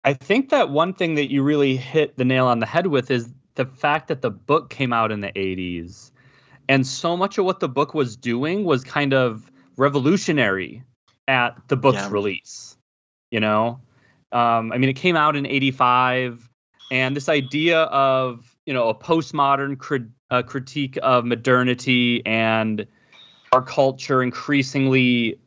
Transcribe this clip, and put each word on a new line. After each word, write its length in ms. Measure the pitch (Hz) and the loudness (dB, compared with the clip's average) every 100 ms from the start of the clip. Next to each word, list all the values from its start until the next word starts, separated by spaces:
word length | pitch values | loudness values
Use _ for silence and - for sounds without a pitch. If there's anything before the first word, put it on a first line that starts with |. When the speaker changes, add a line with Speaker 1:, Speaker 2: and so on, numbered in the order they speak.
Speaker 1:
I 100 | 139 | 0
think 360 | 139 - 226 269 | -2 0 0 2
that 200 | 294 170 | 2 2
one 240 | 143 175 | 2 0
thing 220 | 190 175 151 | -2 -2 0
that 160 | 139 | 0
you 100 | 139 | 0
really 360 | 135 151 143 131 | 2 2 2 0
hit 400 | 120 160 147 - | -2 0 0 0
the 80 | 127 | 0
nail 220 | 131 127 | 2 2
on 120 | 117 | 2
the 60 | 113 | 0
head 220 | 165 180 | 0 0
with 240 | 139 120 | -2 0
is 180 | 127 117 - _ - | -4 -4 -18 _ -6
the 100 | 131 | -6
fact 440 | - 147 151 - | -2 -2 -2 -4
that 120 | 139 | -6
the 100 | 120 | -6
book 380 | 98 - 156 - | -6 -2 -2 -2
came 220 | - 131 | -6 -2
out 180 | 117 110 | 0 0
in 120 | 107 | -2
the 100 | 101 98 | -6 -4
eighties. 720 | 95 92 90 87 85 - - _ _ _ _ - - | -4 -4 -6 -8 -10 -16 -20 _ _ _ _ -14 0
And 180 | 135 131 | 0 0
so 300 | - 170 175 | -4 -4 -2
much 220 | 196 - | -2 0
of 80 | 185 | -2
what 160 | 180 | -2
the 80 | 160 | -2
book 240 | 127 143 | -2 -2
was 240 | 156 127 107 | -2 -4 -4
doing 480 | 123 117 151 196 185 | -4 -2 -2 -2 0
was 180 | 131 | -2
kind 300 | 131 147 143 | 0 -2 2
of 360 | 135 127 110 - _ _ - | 2 0 -2 -16 _ _ 0
revolutionary 1080 | 139 139 135 196 - 151 110 95 76 117 - _ _ _ - | 0 2 2 0 0 2 2 0 -6 -14 -20 _ _ _ -2
at 280 | 127 120 - _ | 0 0 -6 _
the 80 | 135 | 2
book's 220 | 135 107 | 2 2
Speaker 2:
Yeah. 120 | 98 | -2
Speaker 1:
release, 680 | 101 101 90 - - - _ _ _ _ _ _ | -2 -4 -6 -14 -20 -20 _ _ _ _ _ _
you 100 | 113 | -2
know? 400 | 107 107 117 123 _ _ _ _ _ | 2 2 0 -4 _ _ _ _ _
Um, 400 | 120 117 117 113 | 0 2 0 -2
I 80 | 123 | 0
mean, 100 | 131 | 0
it 60 | 135 | 0
came 200 | 180 165 | 0 2
out 200 | 151 147 | 2 0
in 100 | 139 | -2
eighty-five, 1040 | 135 135 131 123 123 127 127 127 120 _ _ _ _ - | -2 -2 2 2 4 2 0 -4 -8 _ _ _ _ -6
and 260 | 131 131 143 | -2 -2 -2
this 140 | 139 | 0
idea 520 | 151 131 147 165 165 | 0 0 -2 2 2
of, 720 | 160 139 135 131 131 117 - _ - | 2 2 2 2 0 -6 -20 _ -6
you 80 | |
know, 160 | 131 113 | -2 0
a 60 | 110 | -2
postmodern 840 | - 165 156 151 139 139 139 135 | 0 -2 0 0 2 2 -2 -8
crit-, 320 | - 143 113 _ _ | -6 -6 -6 _ _
uh, 100 | 123 | -2
critique 560 | 120 139 135 147 135 - | -2 -10 -8 -6 -6 -2
of 220 | 131 123 120 | 2 2 2
modernity 1000 | 117 127 127 127 123 - 123 123 120 - | -2 2 2 2 -2 0 2 2 0 -2
and 600 | 113 113 113 110 107 101 _ _ - - _ _ | 0 2 2 0 -4 -8 _ _ -20 -20 _ _
our 100 | 160 | 0
culture 640 | 131 - 135 131 - 131 | 0 0 0 0 0 0
increasingly 1120 | 123 - - 143 131 143 135 131 127 120 113 - | 0 -4 -2 -2 0 0 2 4 4 2 0 -6